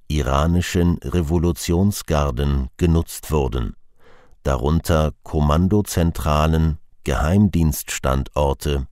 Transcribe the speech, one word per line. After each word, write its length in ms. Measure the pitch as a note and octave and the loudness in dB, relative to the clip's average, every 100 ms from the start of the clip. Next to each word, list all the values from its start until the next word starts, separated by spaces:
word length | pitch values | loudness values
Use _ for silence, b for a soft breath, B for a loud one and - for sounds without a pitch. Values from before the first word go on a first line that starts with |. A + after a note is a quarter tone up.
| - | -6
iranischen 880 | D2+ B1+ C#2 D#2+ F2 F2 F#2 F2 E2+ | -2 0 0 2 0 0 0 2 0
Revolutionsgarden 1700 | C2 F2+ D2+ E2+ E2+ E2 - E2+ G2+ G2+ - D2+ D2 B1 C#2+ C#2 B1+ - | -2 -2 0 0 0 -2 -2 2 2 0 -2 -2 -2 -2 -2 -2 -4 -2
genutzt 560 | F2 E2 E2+ - - | 2 2 0 -8 -4
wurden, 460 | D#2 C2 B1 G#1+ - - b b b b b | -2 0 -2 -6 -10 -20 b b b b b
darunter 680 | - C2 C#2+ D#2+ - D#2+ D#2 - | -4 -2 0 0 2 0 0 -4
Kommandozentralen, 1500 | - D#2+ D2 D2+ F#2 G#2 G2+ - E2+ - D#2 D2+ D#2 D#2+ D#2+ D2+ - - | -6 -2 2 2 2 2 0 0 0 0 0 2 2 2 0 -2 -10 -12
Geheimdienststandorte 1800 | - C#2 D2+ G2 G#2 E2+ D#2+ D2 - - C2+ C2+ C2 - C#2+ C#2 D#2 C#2+ C2+ | -4 -2 2 4 2 2 0 0 -6 -6 -2 -2 -2 -2 -2 -2 -2 -4 -6